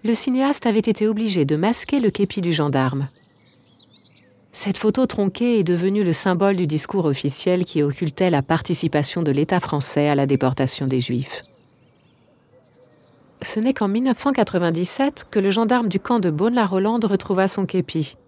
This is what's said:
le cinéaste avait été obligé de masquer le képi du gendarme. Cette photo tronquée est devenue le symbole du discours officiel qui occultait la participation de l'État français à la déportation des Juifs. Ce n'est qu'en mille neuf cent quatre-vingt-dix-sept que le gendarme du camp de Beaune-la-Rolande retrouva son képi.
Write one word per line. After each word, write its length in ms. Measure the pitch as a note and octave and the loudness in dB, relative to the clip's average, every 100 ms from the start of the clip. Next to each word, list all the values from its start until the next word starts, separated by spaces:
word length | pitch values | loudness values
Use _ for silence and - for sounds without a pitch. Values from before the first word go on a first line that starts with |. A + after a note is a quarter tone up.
le 100 | G#3+ | 0
cinéaste 520 | A3+ - B3+ C#4 C#4+ | 0 0 0 0 0
avait 140 | A#3+ G#3+ | 2 2
été 280 | A3 G#3 G#3+ | 2 0 0
obligé 380 | G#3+ A3 F3+ | 0 0 0
de 100 | C#3 | 2
masquer 440 | D3+ G3 A#3+ - C#4+ | 2 2 0 -2 0
le 100 | A3 | 0
képi 320 | - G3+ - | 2 -2 0
du 120 | F3 | 0
gendarme. 540 | D#3+ D3 C3+ C3 C3+ C#3 - _ _ _ _ _ - - - - - - _ _ | 2 2 2 2 0 -6 -10 _ _ _ _ _ -20 -20 -20 -20 -20 -20 _ _
Cette 260 | - G3+ F#3 | -8 -6 0
photo 280 | G#3+ A#3 | 0 2
tronquée 540 | B3+ - G3 - A#3+ A3+ | -2 0 -2 0 0 2
est 60 | |
devenue 380 | F3 F3 F#3 G3+ | 2 0 0 0
le 80 | F#3 | 0
symbole 420 | D#3 G3 F3 G3 | 0 0 2 2
du 120 | F#3+ E3 | 2 0
discours 380 | D3+ - G3 | -2 -2 0
officiel 600 | D#3+ C#3 D3 - F3+ F3+ | 0 0 -2 -2 0 0
qui 180 | F3 D#3+ | 0 0
occultait 460 | D3 C#3 D#3+ - F#3 | 0 0 -4 0 2
la 120 | D3 | 2
participation 800 | C3+ E3 - E3+ E3 D3 C#3+ - | 0 -2 -2 -2 0 0 -2 -2
de 100 | D3+ | 0
l'État 280 | C#3 D#3 F3+ | 0 2 0
français 480 | - D3 - - D3 | 0 -4 -2 0 2
à 80 | |
la 100 | C#3+ | 2
déportation 600 | C3+ C#3 C3 C3 C3 - C3+ | 2 2 2 0 -2 -2 -2
des 140 | C3 | -2
Juifs. 420 | B2 A#2+ C3+ - - _ _ _ _ _ _ _ _ _ _ - - - - - _ _ _ _ | -2 -4 -6 -12 -16 _ _ _ _ _ _ _ _ _ _ -20 -20 -20 -20 -20 _ _ _ _
Ce 180 | - A3 | -6 -2
n'est 140 | A#3+ | -2
qu'en 160 | C4+ G3+ | 0 0
mille 160 | G#3+ | 0
neuf 140 | C4 A#3+ | 0 0
cent 120 | C#4 | 0
quatre-vingt-dix-sept 960 | C4 A3 F#3 E3+ E3+ F3+ - C#4 - - | 0 0 0 0 0 -4 -2 -2 -2 -4
que 100 | G#3+ | 0
le 100 | G3 | 2
gendarme 400 | G3 A3+ B3 A3+ | 2 2 2 0
du 100 | F#3+ | -2
camp 200 | - A#3 | 0 0
de 100 | F3 | 0
Beaune-la-Rolande 760 | D3+ G#3+ B3 G3+ F#3+ G3+ A#3 | 0 0 2 0 2 0 0
retrouva 460 | G#3+ F#3+ - F#3 F#3+ | 0 -2 0 0 2
son 160 | - | 0
képi. 500 | F#3+ F#3 F3 E3 D3 - | -2 -2 -2 -4 -4 -8